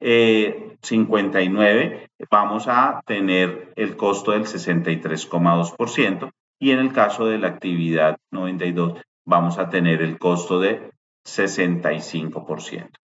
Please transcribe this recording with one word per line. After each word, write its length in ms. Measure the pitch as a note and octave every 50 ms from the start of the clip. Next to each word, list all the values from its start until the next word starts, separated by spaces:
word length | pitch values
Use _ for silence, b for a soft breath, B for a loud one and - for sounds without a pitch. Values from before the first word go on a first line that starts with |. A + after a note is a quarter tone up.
eh, 760 | - B2 A#2 A#2 A#2 A2+ A2 A2 G#2+ G#2 - - - - - _
cincuenta 580 | - - A#2 A2+ G#2+ - A2 G#2 G2 G2 G2 F#2+
y 80 | F#2 F#2
nueve, 600 | F#2+ G#2 G#2+ G#2 G#2 A#2+ D3+ F3 - - - - _ - - -
vamos 380 | G#2 G#2 G#2 G#2 G#2+ A2 A#2 B2+
a 320 | B2 B2 C3 C#3+ C#3+ - -
tener 680 | - A2+ G2+ G2 F#2 F#2 F#2 F#2 F2+ F2+ - - - -
el 200 | A2 G#2+ F#2+ -
costo 360 | - G#2+ G2+ G2 - - A2
del 140 | G#2 A2 A2
sesenta 440 | - - F2 - F2+ E2+ E2+ E2+ E2+
y 80 | E2 D#2+
tres 280 | - D#2 D#2+ D#2 -
coma 300 | - - E2+ E2+ E2+ E2+
dos 160 | E2+ E2+ E2+
por 160 | - - A#2+ A#2
ciento, 420 | - - B2 G2 F#2 F2 - - - _ _ _ _ _
y 100 | C3+ C3+
en 100 | C3 B2+
el 120 | C3 C3
caso 320 | C3 B2 G#2+ G#2 - - A2+
de 140 | A2 A2 G#2
la 100 | G2 F2+
actividad 680 | E2+ - - F#2 F2+ E2+ E2 E2 E2 D#2+ D#2 D#2 D2+ - _ _
noventa 360 | - F#2+ F#2 F#2 F#2 F2+ F2+
y 60 | F2+
dos, 220 | F2 F2+ E2+ E2+ E2+ B B _ _ _ _
vamos 340 | F2 F2 E2+ F2 E2+ E2+ G2
a 120 | F#2 F2
tener 320 | G2 F#2 F2 E2+ D#2+ D#2
el 160 | D#2+ D#2+ D#2+ -
costo 420 | - F2+ F2 E2+ - - - F2+
de 300 | F#2 G2+ A2+ - - - - _ _ _ _ _ _
sesenta 720 | - - - G2 F#2+ - - F#2 F2+ E2+ E2+ - D2 D#2
y 60 | D#2+
cinco 440 | - - - E2 D#2 D#2 - - -
por 160 | - D#2 -
ciento, 400 | - - - E2+ - - - _ _ _